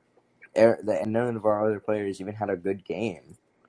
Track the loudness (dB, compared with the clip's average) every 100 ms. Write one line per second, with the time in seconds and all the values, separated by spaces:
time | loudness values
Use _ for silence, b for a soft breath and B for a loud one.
0 | _ _ _ _ -4 4 6 6 0 -2
1 | 0 0 0 0 0 2 2 0 -2 -2
2 | -2 -6 -8 -6 -4 -2 -2 -4 -6 -6
3 | -4 -6 -14 -20 _ _